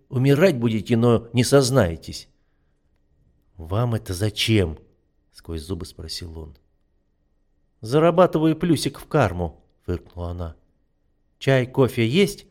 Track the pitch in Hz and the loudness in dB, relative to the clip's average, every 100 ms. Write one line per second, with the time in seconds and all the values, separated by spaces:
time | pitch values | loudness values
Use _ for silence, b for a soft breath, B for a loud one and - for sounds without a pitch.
0 | - 127 135 139 190 135 117 110 95 117 | -8 -2 2 4 4 2 0 -2 0 2
1 | 120 113 113 120 123 139 127 135 92 82 | 4 2 0 0 4 4 4 2 2 -2
2 | - - - _ _ _ _ _ _ _ | -12 -16 -18 _ _ _ _ _ _ _
3 | _ _ _ _ _ - 80 98 123 113 | _ _ _ _ _ -18 -6 -2 -2 -2
4 | - 90 107 - - 110 87 76 _ _ | -4 -4 -4 -2 0 2 2 -4 _ _
5 | _ _ _ _ - 82 76 90 90 - | _ _ _ _ -12 -12 -10 -10 -12 -16
6 | 82 - 90 80 78 73 _ _ _ _ | -14 -14 -14 -16 -18 -20 _ _ _ _
7 | _ _ _ _ _ _ _ _ 107 143 | _ _ _ _ _ _ _ _ -4 0
8 | 165 170 175 160 160 156 170 147 - - | 2 4 2 2 0 0 0 0 -2 -8
9 | - 156 110 87 87 - _ _ - 87 | -4 0 0 -2 -8 -8 _ _ -8 -8
10 | - 90 87 87 85 78 _ _ _ _ | -8 -12 -10 -10 -12 -14 _ _ _ _
11 | _ _ _ _ - 135 123 - 127 - | _ _ _ _ 0 0 0 0 0 2
12 | 113 156 196 - - | 0 2 0 -2 -18